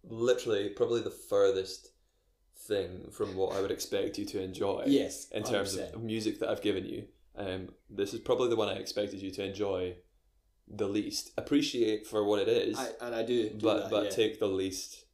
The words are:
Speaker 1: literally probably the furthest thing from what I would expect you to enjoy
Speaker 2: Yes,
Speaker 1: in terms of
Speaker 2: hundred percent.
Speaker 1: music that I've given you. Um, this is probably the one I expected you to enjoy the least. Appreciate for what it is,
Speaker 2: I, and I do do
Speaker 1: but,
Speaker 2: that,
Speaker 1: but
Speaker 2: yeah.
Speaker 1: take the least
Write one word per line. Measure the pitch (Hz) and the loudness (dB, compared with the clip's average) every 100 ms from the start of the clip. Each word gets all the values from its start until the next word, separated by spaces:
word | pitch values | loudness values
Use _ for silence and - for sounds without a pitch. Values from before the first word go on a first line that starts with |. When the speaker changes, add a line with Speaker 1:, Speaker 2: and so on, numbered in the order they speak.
| - | -10
Speaker 1:
literally | 113 120 123 120 101 101 | 0 2 4 2 0 0
probably | - 117 113 | 0 2 2
the | 101 | 0
furthest | - - 101 98 95 95 - - _ _ _ _ _ _ - - | -8 0 4 6 4 -2 -10 -16 _ _ _ _ _ _ -20 -2
thing | 101 90 92 - | -2 -2 -8 -14
from | - 101 | -6 -4
what | 92 92 98 | 0 0 0
I | |
would | 95 | 0
expect | - - 101 98 101 | -2 -2 -2 -2 -4
you | 101 | -4
to | 101 | -4
enjoy | 95 92 101 - 139 | -4 -2 0 2 4
Speaker 2:
Yes, | 135 - - - | 4 2 -6 -8
Speaker 1:
in | 107 | -6
terms | - 104 98 | 0 0 0
of | 95 | -4
Speaker 2:
hundred | - | -6
percent. | 110 | -6
Speaker 1:
music | 113 113 107 - | -4 -2 -2 -2
that | 110 | -2
I've | - | 0
given | 104 95 | 0 0
you. | - - - _ _ - | -2 -8 -10 _ _ -8
Um, | 98 92 92 - _ | -6 -6 -8 -14 _
this | 101 101 | -2 -2
is | 113 | -2
probably | - 113 123 | 0 2 4
the | 113 | 4
one | 101 | 2
I | |
expected | 95 98 - 104 98 | -2 -4 -4 -4 -4
you | 98 | -8
to | 95 | -4
enjoy | 98 95 101 92 90 90 _ _ _ _ _ _ - | -6 -2 -2 0 -2 -6 _ _ _ _ _ _ -16
the | 104 101 | -4 0
least. | 104 - - - - | 0 -2 -6 -6 -8
Appreciate | - 143 - 123 110 107 - | 2 2 2 2 2 0 0
for | 107 | 0
what | 104 107 | 4 4
it | 120 | 4
is, | 117 - 107 | 4 2 -2
Speaker 2:
I, | 120 - | -4 -6
and | 120 | -6
I | 117 | -2
do | 113 120 107 | 2 2 0
do | 107 | 2
Speaker 1:
but, | 107 101 | 2 2
Speaker 2:
that, | 98 | 2
Speaker 1:
but | 107 | 0
Speaker 2:
yeah. | 101 | 2
Speaker 1:
take | 117 107 - | 2 2 2
the | 104 | 0
least | 95 95 90 - - _ | 0 -2 -4 -10 -14 _